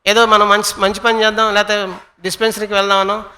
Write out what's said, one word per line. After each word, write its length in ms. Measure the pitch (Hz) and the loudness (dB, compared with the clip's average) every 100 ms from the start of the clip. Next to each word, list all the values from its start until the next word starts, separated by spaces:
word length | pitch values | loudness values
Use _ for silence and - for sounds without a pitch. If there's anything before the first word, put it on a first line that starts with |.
| 196 | 0
ఏదో 180 | 214 226 | 2 4
మనం 240 | 214 208 | 4 4
మంచి, 220 | 208 208 - | 2 0 -2
మంచి 220 | 196 208 | -2 0
పని 240 | 233 226 | -2 2
చేద్దాం, 300 | 220 214 220 | 0 0 0
లేకపోతే 220 | 208 208 208 190 175 - _ | 0 0 -2 -6 -10 -20 _
డిస్పెన్సరీకి 520 | 185 - 226 208 208 | -10 -4 -4 -4 -4
వెళ్దామనో, 500 | 202 196 196 190 214 208 | -2 2 2 0 -4 -8